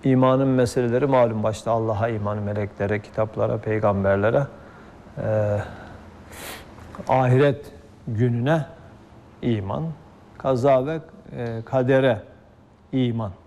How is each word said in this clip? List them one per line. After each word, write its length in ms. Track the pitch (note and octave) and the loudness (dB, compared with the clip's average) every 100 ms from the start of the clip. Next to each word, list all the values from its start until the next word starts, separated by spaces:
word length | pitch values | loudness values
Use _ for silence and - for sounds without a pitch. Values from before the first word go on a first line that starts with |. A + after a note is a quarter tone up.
İmanın 440 | C#3 C3 C3 C3 C3+ | 4 4 4 4 2
meseleleri 580 | C3 A#2+ - B2 B2 C#3 | 2 2 2 0 2 2
malum, 360 | C3 A#2+ A2 | 4 4 2
başta 300 | A2 G#2+ - | -2 -4 -2
Allah'a 360 | A2+ A2 G#2 A2+ | -2 0 -2 -2
iman, 300 | A2 G2+ G#2+ | -2 -4 -4
meleklere, 640 | G2+ G#2 G2+ - G2+ G#2 | -4 -4 -6 -4 -2 -2
kitaplara, 560 | G#2 - A2 - A2 A#2 | -4 -4 -4 -2 -2 -2
peygamberlere, 880 | A2 G#2+ G#2 G2 G2 G2 G#2 C3+ C#3 - - - - - - - | -2 0 0 2 2 2 2 2 -2 -8 -20 -20 -20 -20 -18 -8
e, 400 | A2 A2 G#2 G#2 - - - - - - - - - - - - - - - | -4 0 0 -2 -6 -12 -18 -20 -20 -20 -20 -18 -14 -16 -18 -20 -18 -16 -2
ahiret 640 | C3 B2+ B2+ C#3+ C#3 - - - - - | 2 4 6 4 2 -8 -20 -20 -16 -8
gününe 580 | A2 B2 A#2+ B2 D#3+ C#3+ - - - - - - - | 0 0 0 0 0 -2 -12 -20 -20 -20 -20 -20 -6
iman, 420 | B2 A2 G2 B2+ D#3+ D#3 - - - - | -2 -2 -2 -4 -6 -8 -16 -20 -20 -8
kaza 480 | - C3 C3+ C3 C3 | -2 0 4 2 2
ve, 140 | D#3+ D#3 - - C3+ | -6 -10 -20 -16 -10
e, 260 | A#2+ A2+ | -8 -8
kadere 580 | A2+ C3+ B2+ C3+ C3 A2 - - - - - _ - | -4 -2 4 4 4 0 -4 -20 -20 -20 -20 _ -6
iman. 400 | C3+ B2 A#2 G#2+ F2+ | -2 0 -2 -6 -10